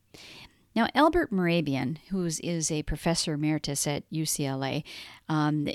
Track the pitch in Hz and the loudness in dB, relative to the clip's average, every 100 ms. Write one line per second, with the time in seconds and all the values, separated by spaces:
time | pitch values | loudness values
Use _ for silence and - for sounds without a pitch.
0 | _ - - - - _ _ 220 233 269 | _ -20 -20 -20 -20 _ _ 0 2 6
1 | 320 339 311 190 170 170 151 131 135 156 | 6 4 2 2 4 2 2 0 -2 -6
2 | - 190 170 156 170 170 156 156 - 151 | -6 -4 -2 -4 -4 -2 -2 -2 -4 -2
3 | 170 170 - 147 151 156 - 139 151 143 | 0 0 0 0 0 0 -2 -2 -2 -4
4 | - 156 156 - 139 135 135 135 - - | -4 -4 -2 -2 -2 -2 -2 -4 -6 -14
5 | - - - 156 151 151 143 | -18 -16 -2 0 2 0 -2